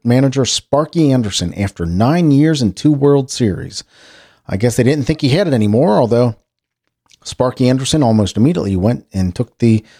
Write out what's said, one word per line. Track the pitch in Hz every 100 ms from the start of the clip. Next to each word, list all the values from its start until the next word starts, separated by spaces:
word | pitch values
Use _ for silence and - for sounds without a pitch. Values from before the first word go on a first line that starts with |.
manager | 120 123 135 131
Sparky | 123 - - 139 151 170 151
Anderson | 131 110 - 87
after | - 101 - 85
nine | 87 117 170 170
years | 139 156 151
and | 113 92
two | 151
World | 147 143 143 131
Series. | - 113 80 65 - - _ - - - _ -
I | 95
guess | 120 113
they |
didn't | 120 151
think | - 156
he | 143
had | 147 190
it |
anymore, | 127 107 107 165 202
although | 120 117 123 113 _ _ _ _ _ _ _ _
Sparky | - - 127 - 127
Anderson | 131 135 156
almost | 127 110 98 -
immediately | 123 175 98 95
went | 98 120 -
and | 98 92
took | 87 123 _
the, | 117 110 - _